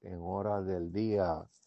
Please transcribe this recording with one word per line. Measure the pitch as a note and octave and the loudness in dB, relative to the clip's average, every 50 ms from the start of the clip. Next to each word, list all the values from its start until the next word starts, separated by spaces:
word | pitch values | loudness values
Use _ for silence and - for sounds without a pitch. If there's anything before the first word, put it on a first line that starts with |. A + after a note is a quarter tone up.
en | - F#2 F#2 F2 | -12 -10 -8 -6
horas | E2+ F2+ F#2+ G2 G2+ G#2 G#2 G2 F#2+ | -4 -4 -2 -2 0 0 0 0 0
del | F#2+ F#2 F2 E2+ E2+ | 0 0 -2 -2 -2
día, | F2 G#2 A2 A2 G#2 G2+ F#2 E2+ D#2+ - - - _ _ _ | -2 0 0 2 4 4 4 4 2 -2 -4 -12 _ _ _